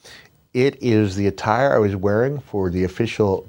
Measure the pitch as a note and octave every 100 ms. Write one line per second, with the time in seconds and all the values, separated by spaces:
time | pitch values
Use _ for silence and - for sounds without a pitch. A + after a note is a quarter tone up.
0 | - - - _ _ B2+ C#3 C3+ B2 G#2+
1 | G#2 F#2+ G2+ - A2+ A2+ C#3 B2+ G#2 G2
2 | G2+ G#2+ C3 C#3+ - G2+ F#2 F2+ F#2 -
3 | A2 - G2+ F#2